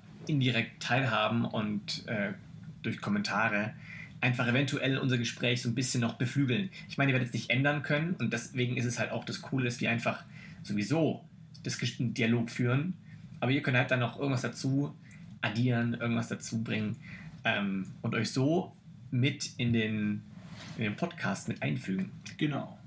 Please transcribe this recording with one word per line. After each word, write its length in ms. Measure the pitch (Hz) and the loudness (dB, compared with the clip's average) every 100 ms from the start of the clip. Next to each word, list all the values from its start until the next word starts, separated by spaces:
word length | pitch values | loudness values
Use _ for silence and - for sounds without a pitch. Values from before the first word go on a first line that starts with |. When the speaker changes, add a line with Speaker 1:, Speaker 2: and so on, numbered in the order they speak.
| - - - | -18 -10 0
Speaker 1:
indirekt 560 | 147 127 113 110 - | 4 4 2 0 -4
teilhaben 600 | - 127 131 107 107 117 117 | 2 2 4 4 4 2 2
und, 600 | 117 107 104 - - - | 0 0 -2 -4 -8 -4
äh, 260 | 110 101 101 - - - - | -2 -2 -4 -12 -16 -14 -6
durch 180 | - 98 | -4 -4
Kommentare 760 | - 101 101 101 110 104 113 - - - - - | 0 0 2 2 4 2 0 -6 -14 -14 -14 -2
einfach 260 | 127 127 120 | 0 2 4
eventuell 500 | 123 143 143 135 135 | 4 2 2 2 2
unser 200 | 139 123 | 2 2
Gespräch 440 | 117 - 120 123 | 0 0 0 2
so 80 | 123 | 0
ein 60 | 120 | 0
bisschen 260 | 123 127 | 2 2
noch 140 | 117 - | 0 0
beflügeln. 540 | 123 139 135 110 95 - - | 0 2 4 2 0 -6 -8
Ich 80 | - | 2
meine, 140 | 139 | 4
ihr 20 | 127 | 4
werdet 140 | 127 | 2
es 40 | |
nicht 160 | 117 - | -2 0
ändern 320 | 127 143 147 | 4 4 2
können 320 | - 147 170 - | 2 0 2 0
und 180 | 110 | 0
deswegen 420 | 117 - 127 123 123 | -2 -2 0 0 2
ist 100 | 120 | 0
es 140 | 117 | 0
halt 120 | 104 | -2
auch 120 | 113 | -2
das 180 | - - | -4 -6
Coole, 220 | - 135 123 | -4 0 0
dass 140 | 120 | 0
wir 100 | 117 | 0
einfach 340 | 117 123 - - - - - | 2 0 -2 -10 -16 -16 -14
sowieso 640 | - 104 101 160 151 - - - - - | -4 -2 2 4 4 0 -10 -20 -20 -10
das 160 | 127 - | -6 -2
Ges-, 200 | 123 - | -2 0
einen 120 | 117 | -2
Dialog 360 | 117 113 120 117 | 2 4 4 2
führen, 440 | - 123 131 175 - - - - - | 0 2 4 0 -4 -12 -18 -16 -2
aber 120 | 123 | 2
ihr 100 | 139 | 4
könnt 160 | 139 127 | 4 2
halt 140 | 127 | 4
dann 100 | 127 | 2
noch 160 | 120 - | 2 0
irgendwas 220 | 139 123 | 0 0
dazu 520 | 123 - 135 135 143 - - - - - | -2 -2 0 2 0 -4 -18 -18 -16 -4
addieren, 520 | 117 107 127 117 120 117 | -2 2 4 4 2 0
irgendwas 340 | 120 117 117 | 0 0 0
dazu 340 | 104 - 113 | -4 -4 -4
bringen, 320 | 117 110 107 107 - - - - | -2 -2 -2 -4 -10 -14 -14 -4
ähm, 440 | 117 110 101 98 92 - | 0 2 0 -2 -4 -4
und 140 | 120 113 | -2 0
euch 160 | 113 | 0
so 400 | 131 135 175 180 - - - - | 2 4 2 0 -10 -20 -18 -4
mit 400 | 127 139 - - - | 2 2 0 -8 -2
in 160 | 120 | 2
den, 480 | 117 107 107 104 104 - - - - - - | 2 2 0 0 -2 -6 -18 -16 -14 -12 -4
in 60 | 107 | -2
den 100 | 104 | 0
Podcast 540 | 165 - 92 95 - | -4 -2 -2 -2 -4
mit 120 | - | -2
einfügen. 500 | 139 143 - 95 92 - - - | -2 -2 -2 -2 -2 -6 -14 -2
Speaker 2:
Genau. 420 | 151 135 - - | 0 0 -6 -10